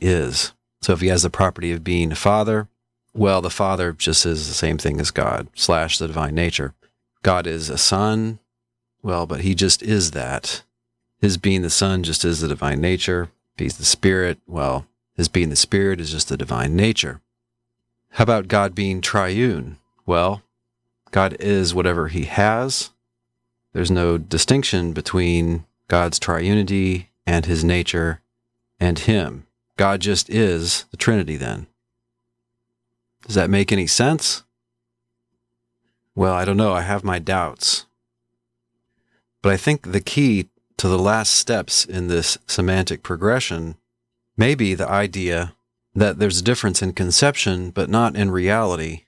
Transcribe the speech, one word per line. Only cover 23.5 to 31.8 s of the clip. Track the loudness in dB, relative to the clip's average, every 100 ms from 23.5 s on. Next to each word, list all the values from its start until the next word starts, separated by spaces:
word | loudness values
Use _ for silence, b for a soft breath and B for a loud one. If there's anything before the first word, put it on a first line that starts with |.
| _ _
There's | -4 0
no | 2 2 0
distinction | 0 0 2 2 2 -2 -2
between | -4 -2 0 2 2 0 -2 -6 _ 0
God's | 0 2 -2
triunity | -2 -2 2 2 2 0 0 -2 -6 _ -2
and | 0
his | 0 0
nature | 2 0 0 -2 -2 -4 _ _ _ _ _ -2
and | 0 0
him. | 0 0 0 -8 -18 _ _ 0
God | 0 2
just | 0 -2 0
is | 0 2 0 -2 -4 -6
the | -4
Trinity | 0 2 0 -4
then. | -6 -8 -12 _